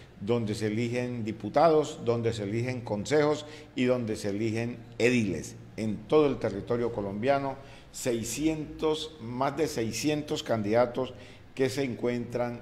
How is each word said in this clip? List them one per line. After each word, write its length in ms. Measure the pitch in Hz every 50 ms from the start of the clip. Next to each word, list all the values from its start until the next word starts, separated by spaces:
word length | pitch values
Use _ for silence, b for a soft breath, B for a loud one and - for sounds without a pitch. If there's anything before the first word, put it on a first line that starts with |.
| b b b -
donde 320 | 107 101 117 120 117 104 104
se 140 | 110 110 107
eligen 580 | 107 110 120 117 120 123 123 123 123 120 110
diputados, 760 | 107 104 110 - 104 - 143 151 170 160 156 147 135 - - -
donde 260 | 113 117 117 113 113
se 120 | 110 110 104
eligen 380 | 98 104 113 117 127 127 127
consejos 640 | 113 117 107 104 101 - 143 151 147 147 151 147 - B B B B B -
y 100 | - 127
donde 320 | 123 127 123 120 107 110 -
se 120 | - 104
eligen 480 | 98 101 113 113 107 113 117 120 120 - - - - -
ediles. 560 | 110 123 127 123 110 98 87 76 71 - - - - - - -
En 300 | 107 110 104 92 - -
todo 200 | 151 156 151 143
el 100 | 131 110
territorio 560 | - 110 98 98 95 - 120 120 120 113 117
colombiano, 640 | - 101 98 98 104 107 131 139 139 139 135 135 - b b b b b b
seiscientos, 1300 | - - - 131 117 117 110 110 - 135 147 160 160 156 147 143 156 - 160 156 156 156 - - - -
más 380 | 107 113 123 123 135 139 139 147
de 100 | 160 139
seiscientos 760 | - - 113 110 101 - - 147 151 151 147 - 151 143 -
candidatos 720 | - 123 110 104 101 107 117 123 120 120 127 131 123 - b b b b b b b -
que 140 | - 135 127
se 140 | 110 143 139
encuentran 760 | 127 117 101 113 120 120 120 120 110 - 120 120 120 120 113